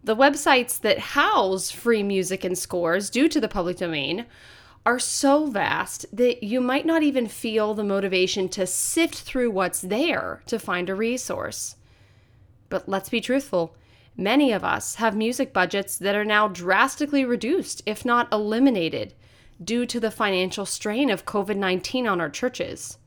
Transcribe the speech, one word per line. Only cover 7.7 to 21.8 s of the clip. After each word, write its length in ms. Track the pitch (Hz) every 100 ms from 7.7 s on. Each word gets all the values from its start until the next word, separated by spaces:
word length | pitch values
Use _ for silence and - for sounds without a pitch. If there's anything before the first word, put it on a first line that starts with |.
the 100 | 214
motivation 680 | 208 196 196 185 185 208 185
to 160 | - 185
sift 480 | - - 330 330
through 360 | - - 262 240
what's 300 | 190 180 -
there 600 | 185 214 330 233 90 -
to 140 | - 226
find 320 | - 180 180
a 40 |
resource. 840 | 190 226 247 - - - - - - _ _ _ _ _ _ _ _ _
But 180 | 190 -
let's 220 | 196 -
be 140 | 233
truthful, 520 | - 269 269 180 165 - _ _ _
many 380 | - 185 262 277
of 100 | 202
us 340 | 180 - - -
have 200 | 226 208
music 380 | 220 247 262
budgets 420 | 190 180 202 196 -
that 180 | 190
are 120 | 202 214
now 220 | 208 214
drastically 760 | 175 175 190 269 - 294 285
reduced, 580 | 262 240 226 359 - - -
if 180 | 208
not 260 | 247 240 233
eliminated, 840 | 214 208 226 277 214 160 143 190 - - - - -
due 220 | 175 240 247
to 120 | 233
the 120 | 214
financial 560 | - 214 185 185 208 196
strain 420 | - 214 220 285
of 160 | 190
covid 320 | - 208 196 202
nineteen 500 | 196 180